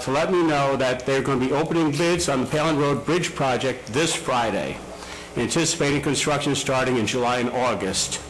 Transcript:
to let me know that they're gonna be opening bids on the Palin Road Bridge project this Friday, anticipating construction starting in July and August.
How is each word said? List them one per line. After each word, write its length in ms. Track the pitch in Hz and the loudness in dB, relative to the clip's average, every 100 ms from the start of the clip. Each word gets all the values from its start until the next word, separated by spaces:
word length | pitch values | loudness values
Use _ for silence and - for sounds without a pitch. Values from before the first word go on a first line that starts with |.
to 100 | - | -2
let 220 | 139 175 | 0 2
me 100 | 180 | 2
know 340 | 165 143 139 131 | 4 2 2 2
that 280 | 131 127 | 0 0
they're 160 | - 135 | 0 0
gonna 180 | 131 131 | 2 0
be 80 | 127 | 2
opening 380 | 139 160 165 156 | 0 2 2 2
bids 400 | 143 170 175 160 | 2 2 2 0
on 100 | 131 | 0
the 60 | 120 | 0
Palin 320 | 151 156 147 | 0 2 2
Road 260 | 143 131 | 2 0
Bridge 300 | 139 170 - | 0 0 0
project 520 | - 135 120 127 123 - | 0 0 2 0 -4 -4
this 260 | 120 160 | 0 0
Friday, 640 | - - 127 113 98 67 - - - - - - - | 0 -2 0 0 -2 -4 -8 -12 -14 -14 -14 -10 -4
anticipating 640 | 117 170 160 - 143 143 | -2 0 0 0 0 0
construction 540 | 147 131 147 139 147 | 0 0 0 0 0
starting 420 | 135 - 131 131 123 | -2 0 0 2 2
in 100 | 104 | 0
July 340 | 127 120 123 | 0 0 0
and 100 | 120 | 0
August. 680 | 127 123 101 95 95 - - | 0 0 0 -2 -2 -4 -6